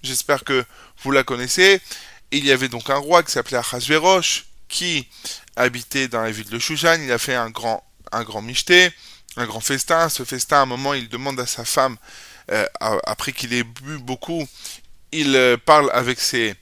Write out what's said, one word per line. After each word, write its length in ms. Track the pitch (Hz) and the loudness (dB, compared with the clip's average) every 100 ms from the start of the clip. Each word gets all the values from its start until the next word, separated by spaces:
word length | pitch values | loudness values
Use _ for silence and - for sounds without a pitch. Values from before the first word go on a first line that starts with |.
J'espère 420 | - 127 - 143 | -6 -6 0 -2
que 200 | - 131 123 - - - | 2 0 0 -10 -20 -12
vous 80 | 135 | 2
la 140 | 139 | 2
connaissez. 560 | 131 123 123 - 190 190 - - - - _ | 2 -4 -4 4 6 6 2 -16 -18 -20 _
Il 160 | 143 139 | -2 2
y 60 | |
avait 160 | 131 131 | 2 2
donc 220 | 120 - | -6 -2
un 60 | 139 | -2
roi 260 | 143 175 | 4 2
qui 100 | 170 | 4
s'appelait 260 | - 117 127 | -4 -2 -4
Achashverosh, 880 | 113 123 120 156 170 190 170 - - - - | -4 -6 0 2 4 4 2 -4 -8 -20 -10
qui 400 | - 175 156 123 - - - - - | -6 -2 -4 -6 -14 -14 -14 -14 0
habitait 520 | 123 123 117 139 131 | 0 0 -6 -4 -2
dans 140 | 117 | -2
la 80 | 110 | -4
ville 180 | 107 110 | -6 -8
de 100 | 117 | -6
Shushan. 400 | 120 156 165 165 | -4 0 2 2
Il 100 | 143 | 0
a 60 | 120 | -2
fait 160 | - | 0
un 160 | 127 117 | -2 -2
grand, 340 | 110 117 110 _ _ - | -6 -4 -6 _ _ -8
un 100 | 113 | -8
grand 200 | 110 107 | -6 -10
michté, 480 | 110 127 - 180 180 - - - - - | -6 -6 4 6 6 0 -20 -20 -18 -8
un 100 | 120 | -6
grand 140 | 110 | -4
festin. 480 | - 135 - 165 165 | -4 -4 0 2 2
Ce 160 | - | -2
festin, 340 | 123 127 - 147 | -6 -6 0 2
à 40 | |
un 40 | 135 | 2
moment, 280 | 123 139 | 0 -4
il 140 | 143 117 | -4 -6
demande 300 | 120 135 131 | -8 -6 -6
à 80 | 123 | -6
sa 180 | - | -6
femme, 320 | 113 - 135 113 - - - - - | -4 0 0 -2 -18 -20 -20 -20 -6
euh, 140 | 107 104 - | -4 -2 -4
a-, 180 | 110 104 | -4 -4
après 280 | - 107 - | -4 -8 -8
qu'il 200 | 120 120 | -8 -6
ait 120 | 120 | -4
bu 340 | 117 117 135 151 | -4 -10 -14 -14
beaucoup, 500 | 123 127 - 170 143 - - - - - - | -10 -10 -6 -8 -8 -12 -18 -18 -20 -20 -10
il, 240 | 160 143 135 | -2 2 4
euh, 200 | 127 120 | 4 4
parle 340 | - 151 143 | 6 6 6
avec 260 | 120 123 123 | 2 0 -2
ses 360 | - 127 110 98 | -2 -2 -2 -4